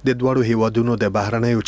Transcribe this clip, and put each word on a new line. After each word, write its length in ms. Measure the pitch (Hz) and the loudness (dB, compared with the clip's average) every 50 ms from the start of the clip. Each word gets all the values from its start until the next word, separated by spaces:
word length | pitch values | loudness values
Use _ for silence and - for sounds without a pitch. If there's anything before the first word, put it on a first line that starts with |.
| - 131 | -2 -2
د 80 | 127 123 127 | 0 0 0
دواړو 260 | 131 131 131 120 113 | 0 2 2 0 2
هیوادونو 480 | 117 110 110 110 110 117 117 120 117 104 110 | 2 2 0 0 0 0 0 0 0 0 0
د 100 | 101 98 107 | -2 0 -2
بهرنیو 460 | 98 104 113 113 117 120 120 110 - | -2 -2 -2 0 0 0 0 0 0